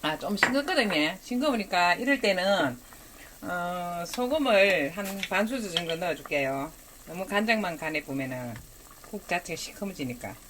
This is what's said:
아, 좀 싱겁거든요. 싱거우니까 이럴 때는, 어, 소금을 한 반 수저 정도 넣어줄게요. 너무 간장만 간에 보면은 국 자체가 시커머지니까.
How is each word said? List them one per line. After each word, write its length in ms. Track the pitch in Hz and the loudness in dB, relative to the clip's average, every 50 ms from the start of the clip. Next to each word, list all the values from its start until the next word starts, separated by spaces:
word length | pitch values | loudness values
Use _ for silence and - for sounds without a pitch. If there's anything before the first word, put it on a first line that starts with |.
| - | 0
아, 140 | 156 - - | -2 -2 -2
좀 180 | 123 165 208 | -2 -4 0
싱겁거든요. 800 | 190 - - 247 277 285 330 370 311 233 208 180 151 151 156 185 185 | 0 0 2 2 0 0 2 2 2 2 4 2 2 2 2 0 -4
싱거우니까 720 | - - 247 247 285 302 254 226 196 - - 180 175 175 175 | -6 -4 -2 0 2 2 2 0 0 2 2 4 6 6 4
이럴 260 | 175 233 262 277 269 | 4 4 2 2 4
때는, 560 | - 208 190 185 185 196 202 185 156 131 120 - - - - - - - - - - - - - | 4 2 2 4 4 4 4 4 4 0 0 -6 -12 -20 -20 -20 -20 -20 -20 -20 -20 -20 -18 -10
어, 600 | - - 175 180 175 175 180 180 175 175 175 170 170 | -6 -4 -4 -2 -2 -4 -4 -4 -4 -4 -6 -6 -6
소금을 840 | 170 - - 247 247 285 320 285 254 220 196 196 202 185 165 143 139 170 | -6 -4 -2 0 0 2 2 4 6 8 8 8 8 6 4 2 0 -2
한 260 | 202 202 190 196 196 190 - | -4 -6 -6 -6 -6 -6 0
반 180 | 190 190 214 | 2 2 2
수저 220 | 220 262 262 220 190 | 2 0 -4 -4 -2
정도 260 | 170 160 170 165 165 | -2 -2 -2 -2 -4
넣어줄게요. 760 | 165 185 175 151 139 - - 151 143 139 135 135 135 139 - - - - - - - - | -2 -2 -2 -4 -4 -4 -2 0 0 0 0 0 -2 -4 -6 -10 -16 -20 -20 -20 -20 -16
너무 180 | - 160 180 190 | -12 -8 -8 -6
간장만 520 | 180 196 202 214 220 233 220 202 180 165 | 0 0 0 2 2 2 2 0 -2 -4
간에 260 | 151 165 156 156 151 147 | -4 -6 -4 -4 -4 -4
보면은 500 | - 135 139 135 131 131 127 123 120 117 113 - - - - - - - - - - | -4 -4 -4 -4 -4 -6 -6 -8 -8 -10 -10 -14 -16 -20 -20 -20 -20 -20 -20 -16 -12
국 180 | - 202 - | -10 -10 -4
자체가 300 | - 180 175 - - 165 | -2 -4 -4 -2 -4 -8
시커머지니까. 760 | 156 - - - - 202 196 180 - 143 127 120 120 - 101 120 - - - | -8 -8 -12 -8 -8 -8 -8 -6 -6 -6 -6 -6 -8 -10 -12 -12 -12 -16 -20